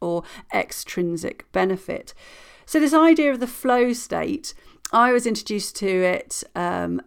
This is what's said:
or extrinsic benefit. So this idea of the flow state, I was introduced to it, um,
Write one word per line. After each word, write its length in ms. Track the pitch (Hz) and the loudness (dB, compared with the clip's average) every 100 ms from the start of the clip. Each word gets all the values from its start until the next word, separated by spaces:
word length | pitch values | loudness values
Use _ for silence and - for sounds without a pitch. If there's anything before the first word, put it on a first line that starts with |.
or 220 | 170 170 - - - | -4 -4 -6 -14 -6
extrinsic 1000 | - - - - - 175 170 - - - | -4 -4 -8 -8 -4 -2 -4 -8 -10 -6
benefit. 640 | 185 190 180 - 160 - - - - - - - | -2 0 -2 -6 -10 -12 -20 -20 -20 -20 -20 -2
So 140 | 311 | 2
this 160 | 294 311 | 4 6
idea 340 | 330 320 294 | 8 6 4
of 80 | 254 | 0
the 80 | 247 | -4
flow 460 | - 254 247 247 | -2 2 2 2
state, 640 | 240 - 165 160 - - - - - - | -2 -4 -6 -4 -6 -10 -16 -20 -18 0
I 200 | 226 240 | 2 4
was 160 | 247 240 | 4 0
introduced 480 | 214 - 208 190 - | -4 -4 -6 -6 -6
to 100 | 196 | -2
it, 560 | 185 180 180 - - - 175 | 2 2 0 -6 -12 -10 -6
um, 440 | 175 180 175 175 | -4 -2 -4 -4